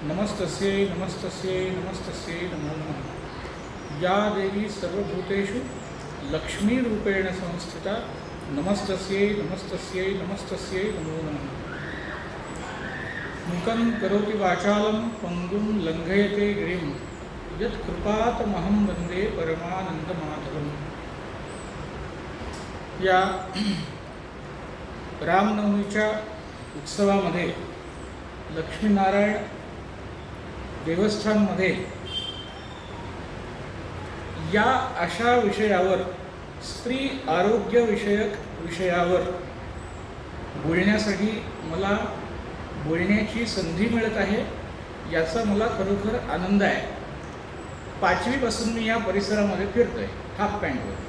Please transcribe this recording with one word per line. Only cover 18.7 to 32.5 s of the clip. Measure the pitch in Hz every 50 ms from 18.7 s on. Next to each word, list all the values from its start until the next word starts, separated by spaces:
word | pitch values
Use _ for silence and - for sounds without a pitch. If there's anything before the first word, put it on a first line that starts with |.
| 202 208 202
वंदे | 202 175 170 175 175 180 185 202
परमानंदमाधवम्. | 220 - 185 165 160 160 160 170 175 180 185 190 180 165 156 156 160 180 165 160 151 151 147 143 139 135 151 147 147 147 147 - - - - - - - - - - - - - - - - - - - - - - - - - - - - - - - - - - - - - - - - - - - - 180
या | 190 185 185 190 196 196 - - - -
<clears throat> | 185 214 208 180 160 156 - - - - - - - - - - - - - - - - - - - - - - - - - - -
रामनवमीच्या | 156 156 170 190 202 214 214 208 208 208 202 202 202 202 - 214 214 214 214 214 - - - - - - - - - - -
उत्सवामध्ये | 151 - - - - 202 196 196 196 185 170 160 180 170 139 - - - - - - - - - - - - - - - - - - - - 151
लक्ष्मीनारायण | 160 160 - - - 214 214 202 196 196 190 190 202 208 208 208 - - - - - - - - - - - - - - - - - - - - - - - - - - - - - -
देवस्थानमध्ये | 160 165 180 202 208 208 - - 214 214 208 202 190 175 175 190 180 147 127 - - - - - - - - - - - - - -